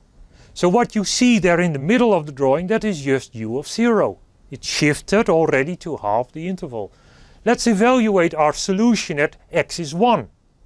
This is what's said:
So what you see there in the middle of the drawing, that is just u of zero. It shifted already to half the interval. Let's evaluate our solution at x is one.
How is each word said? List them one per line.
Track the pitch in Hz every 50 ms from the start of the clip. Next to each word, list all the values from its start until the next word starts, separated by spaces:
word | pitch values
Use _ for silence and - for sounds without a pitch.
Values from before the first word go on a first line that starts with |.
| _ _ _ - - - - - - -
So | - - 175 180
what | 180 - - - -
you | 214 185
see | - - - 247 247 233 196
there | 170 175 170 170
in | 180 170
the | 147 135
middle | 143 180 240 254 240 226
of | 196 165 151
the | 151
drawing, | 135 131 139 131 139 165 185
that | 185 220 220 214
is | 214 180 143
just | 135 139 135 127 - - -
u | 110 110 107 120 143
of | -
zero. | - - 226 233 240 220 196 143 104 92 - _ _ _ _ _ -
It | 135 - -
shifted | - - - 151 147 143 - - - 196 214 233 202
already | 165 160 160 147 147 131 135 170 175
to | - - 170 131 -
half | 107 104 104 117 127 -
the | - 156 165 185
interval. | 190 - 185 131 117 110 98 - _ _ _ _ - - - - - - -
Let's | 214 240 - -
evaluate | 233 208 185 226 247 254 254 220 214 196 180 170 165 160
our | 156 151 151
solution | 143 - - 196 190 202 226 240 214 - - - 156 143
at | 151 - - - _ _
x | 160 160 - - - 170
is | 165 135 156
one. | 175 233 247 220 190 101 - _ _ _ _ _ _ -